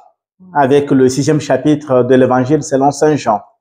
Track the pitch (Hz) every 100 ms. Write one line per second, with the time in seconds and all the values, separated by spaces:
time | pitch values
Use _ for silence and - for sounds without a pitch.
0 | _ _ _ _ - 147 135 143 143 135
1 | 127 127 139 151 - 131 151 147 - 127
2 | 123 131 127 127 127 151 - 135 139 139
3 | 156 147 120 104 - _